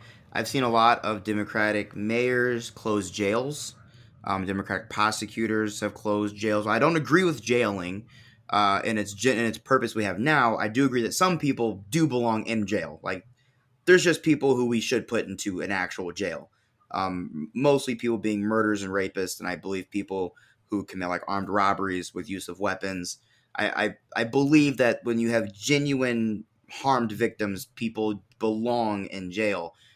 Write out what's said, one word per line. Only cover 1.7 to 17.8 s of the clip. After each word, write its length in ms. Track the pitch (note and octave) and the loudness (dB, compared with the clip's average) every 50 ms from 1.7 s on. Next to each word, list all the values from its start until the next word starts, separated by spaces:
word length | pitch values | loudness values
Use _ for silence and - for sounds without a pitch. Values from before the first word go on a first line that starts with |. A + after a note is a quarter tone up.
| G#2 G#2 G2+ - - | 2 0 -2 -4 -8
mayors 760 | G#2 G#2 G#2+ A2 A#2 B2 B2+ B2+ B2 B2 B2 A#2+ A#2 A#2+ - | -6 -4 -2 0 0 2 2 2 2 2 0 0 -2 -6 -10
close 400 | - - - A2+ G#2+ G#2 G2 F#2 | -12 -8 -4 -2 0 0 -2 -4
jails. 640 | F2+ G#2 G#2 G2 G#2 A#2 B2+ C#3+ D3 C#3+ - - - - - - - - - - _ - | -4 -2 0 0 0 0 -2 -4 -6 -8 -10 -12 -14 -18 -20 -20 -20 -20 -20 -20 _ -12
Um, 240 | - - G2 F#2+ F#2 | -6 -4 -4 -2 -2
Democratic 420 | F#2 G2 G2 G2 - G2+ F#2 - - | -2 -4 -4 -4 -4 -4 -6 -6 -6
prosecutors 920 | - G#2+ G#2 G#2+ G#2+ - A2 G2+ - A2+ A2+ G#2+ A2 A2 G#2+ G#2+ G#2 - | -2 0 0 2 0 -2 -6 -8 -4 -2 -2 0 0 0 0 -2 -4 -4
have 140 | G#2+ G#2 - | -4 -4 -4
closed 420 | - - G#2+ G#2 G#2 G#2 G#2 G2+ | -4 -2 0 0 0 0 -2 -4
jails. 300 | G2+ G#2+ A2 G#2+ G#2+ G#2 | -2 -2 0 0 0 2
I 120 | G#2+ G#2+ A2+ | 2 2 4
don't 180 | C3 D#3 E3+ | 4 4 2
agree 280 | D#3+ C#3+ A#2 C#3+ F3+ F#3 | 2 0 4 4 4 4
with 180 | F3 D#3 A#2+ | 4 0 -2
jailing, 640 | G2+ G#2+ A#2+ A#2+ A#2 G#2 G2+ F#2+ F2 F2+ F#2 G2+ A2+ - - - - - - _ _ - | -2 0 2 2 2 2 0 -2 -4 -6 -6 -8 -10 -14 -20 -20 -20 -20 -20 _ _ -2
uh, 300 | A#2 G#2 G2+ G2+ G2 G2 - | 2 4 4 4 4 2 2
in 120 | A2 A2+ | 0 0
its 160 | G#2+ G2+ G2 G2+ | -2 -2 -4 -4
gen-, 220 | G2 G#2+ C3 B2 G#2+ | 0 2 2 2 2
in 80 | A#2 | 0
its 120 | A2+ - - | -2 -2 -4
purpose 380 | - - C3+ C3 A#2+ A2+ - | 0 2 2 2 2 0 -2
we 80 | A2+ G#2+ | -2 -2
have 160 | G2 F2+ F#2 | -2 -2 -2
now. 360 | A#2 D3+ D#3 C#3+ B2 A#2 G#2+ | 0 2 2 4 4 2 2
I 120 | D2 G2 A2 | 0 -2 -2
do 180 | G#2+ B2+ C#3 | 2 2 2
agree 160 | C3+ B2 B2+ | 2 2 2
that 100 | A2+ G#2 | 0 0
some 260 | - - F#3 F#3 F3+ - | 0 2 2 2 2 0
people 460 | - C#3+ B2+ - A#2+ A2+ G2 G2 G2 - | 0 0 0 0 0 -2 -2 -4 -6 -2
do 160 | - E3 D#3+ | 0 2 2
belong 400 | D3 B2 B2 A#2 A#2 A2 A2 - | 2 2 2 2 2 0 0 0
in 200 | - A#2 A2+ G#2 F#2 | -2 -2 -2 -2 0
jail. 320 | G#2+ F#2+ D#2+ D2+ D2+ - | -2 -2 -2 -4 -8 -8
Like, 220 | - F#2+ F#2+ F2+ - - _ _ _ _ _ _ _ _ _ _ - | -6 -6 -6 -6 -8 -16 _ _ _ _ _ _ _ _ _ _ 4
there's 200 | - F#3 F3+ C#3+ | 6 6 6 6
just 180 | E3+ D#3 D#3+ | 4 2 2
people 320 | - D#3 D3 C#3+ C#3 C3+ C3 | 2 2 2 4 4 2 4
who 120 | B2 B2 | 4 2
we 140 | A#2+ A#2+ A2+ | 2 2 0
should 280 | A2 - C3 A2+ - - | 0 0 0 0 0 -2
put 180 | A#2 G#2+ - | -2 -4 -2
into 340 | F#2 G2 - - G2+ F#2 E2+ | -4 -6 -8 -6 -6 -4 -4
an 120 | D#2+ F2+ | -4 -4
actual 400 | G2+ F#2+ F2+ F2 - - F#2 F2 | -2 -2 -4 -4 -6 -8 -8 -8
jail. 380 | E2+ F#2 G2+ F2+ D#2+ C#2 C#2+ - _ _ _ _ _ _ _ - | -6 -4 -4 -4 -4 -8 -12 -16 _ _ _ _ _ _ _ -8
Um, 580 | - F#2+ F#2+ F#2 F#2 F2+ F2 - - D#2 D2+ - | -4 -4 -2 -2 -4 -6 -8 -8 -8 -10 -10 -6
mostly 440 | - A#2 C#3 C#3+ C#3+ C3+ | -4 0 4 4 4 4